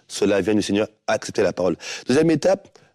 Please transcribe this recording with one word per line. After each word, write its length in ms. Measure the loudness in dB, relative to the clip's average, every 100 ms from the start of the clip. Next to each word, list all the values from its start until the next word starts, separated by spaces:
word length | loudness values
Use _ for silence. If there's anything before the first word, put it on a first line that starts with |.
| -16
cela 320 | -4 0 2
vient 160 | 0 0
du 60 |
Seigneur, 260 | 0 -2 -4 _ -4
acceptez 360 | -4 -4 -2
la 80 | 0
parole. 240 | 0 -2 -2 -8 -10 0
Deuxième 220 | 2 2
étape, 440 | 2 2 0 -4 -20 _